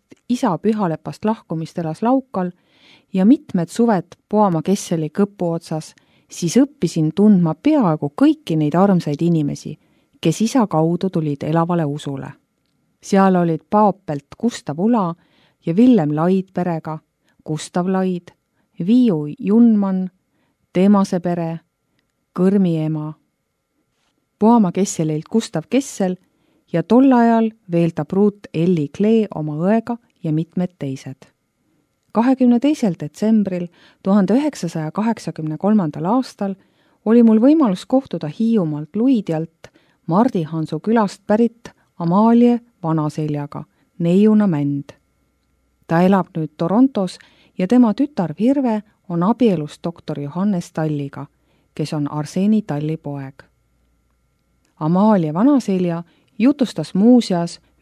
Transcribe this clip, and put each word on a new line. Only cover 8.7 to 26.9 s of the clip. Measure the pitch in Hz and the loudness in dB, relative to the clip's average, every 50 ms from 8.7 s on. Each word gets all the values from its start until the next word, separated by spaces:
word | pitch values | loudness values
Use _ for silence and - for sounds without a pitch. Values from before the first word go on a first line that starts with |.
| 143 | 2
armsaid | 170 196 202 190 170 - 151 147 143 165 | 2 2 4 2 0 0 -2 -4 -2 0
inimesi, | 170 170 160 147 143 147 - - - - - _ _ _ _ _ _ _ _ | 0 0 0 0 -4 -6 -8 -12 -14 -16 -16 _ _ _ _ _ _ _ _
kes | - 165 156 - | -2 -2 0 0
isa | 214 226 - 269 214 | -2 0 2 0 0
kaudu | - - 156 160 165 175 170 - 190 | 2 2 0 0 0 0 -2 -4 -4
tulid | - 170 156 151 143 - - | -2 -2 -2 -2 -6 -6 -4
elavale | 151 156 165 165 170 180 170 160 | -2 -2 -2 0 0 -2 -2 -2
usule. | 143 143 151 - 143 139 135 139 139 - _ _ _ _ _ _ _ _ _ _ _ _ _ | -4 -6 -8 -10 -10 -10 -10 -12 -14 -18 _ _ _ _ _ _ _ _ _ _ _ _ _
Seal | - - 202 190 190 190 185 180 | -6 0 2 4 4 4 4 2
olid | 175 165 160 151 - _ | 2 0 -2 -4 -4 _
Paapelt | - 208 214 202 185 - _ - 151 143 - _ - - | 2 2 2 2 0 -2 _ -10 -10 -10 -10 _ -12 -6
Gustav | - 233 - - - - 143 156 | -6 -4 -4 -6 -10 -10 -6 -2
Ula | 185 226 247 226 185 170 170 - _ _ _ _ _ _ _ _ _ | 0 0 0 0 0 -2 -6 -10 _ _ _ _ _ _ _ _ _
ja | 165 165 | -2 2
Villem | 196 247 262 247 202 151 147 151 | 4 4 6 6 4 2 0 0
Laid | 151 160 180 190 190 185 - _ | 0 0 2 0 0 -2 -4 _
perega, | 180 175 180 165 160 - 160 156 156 - _ _ _ _ _ _ _ _ | -6 -4 -4 -6 -6 -8 -10 -12 -12 -16 _ _ _ _ _ _ _ _
Gustav | 151 156 156 - - - 180 175 190 | -8 -8 -8 -8 -6 -4 -4 -2 0
Laid, | 190 190 190 185 180 175 170 - _ _ _ _ _ _ _ _ _ - 170 | -2 -2 -2 -2 -4 -6 -10 -16 _ _ _ _ _ _ _ _ _ -6 0
Viiu | 185 240 254 247 226 170 151 147 147 151 - | 2 4 4 4 2 0 -2 -4 -8 -10 -8
Junman, | - 185 208 233 240 233 220 202 196 190 190 185 185 185 - _ _ _ _ _ _ _ _ _ _ _ - | -4 0 4 4 4 4 4 2 0 -2 -4 -4 -6 -8 -12 _ _ _ _ _ _ _ _ _ _ _ -2
Temase | 180 185 202 208 196 196 - 202 175 | 2 4 4 4 4 2 0 -4 -4
pere, | - 180 175 175 165 165 165 165 - _ _ _ _ _ _ _ _ _ _ _ _ _ _ | -4 -4 -4 -4 -6 -8 -8 -12 -14 _ _ _ _ _ _ _ _ _ _ _ _ _ _
Kõrmi | - 180 190 196 208 190 175 165 160 156 | 0 0 2 2 2 2 2 0 -2 -2
ema, | 156 156 151 151 156 156 _ _ _ _ _ _ _ _ _ _ _ _ _ _ _ _ _ _ _ _ _ _ _ _ _ | -4 -4 -6 -8 -10 -12 _ _ _ _ _ _ _ _ _ _ _ _ _ _ _ _ _ _ _ _ _ _ _ _ _
Poama | 208 220 240 233 202 175 | 2 4 4 4 2 2
Kesselilt | - 185 196 - - - 160 156 156 151 156 - | 0 -2 -4 -4 -4 -4 -4 -4 -4 -6 -8 -4
Gustav | - 226 - - - 165 156 _ | -4 -4 -4 -2 -8 -10 -6 _
Kessel | - 269 277 - - - 196 185 185 - _ _ _ _ _ _ _ _ _ _ | -2 -2 -2 -4 -6 -4 -4 -4 -4 -6 _ _ _ _ _ _ _ _ _ _
ja | - 165 165 | -4 -4 0
tol | - | 2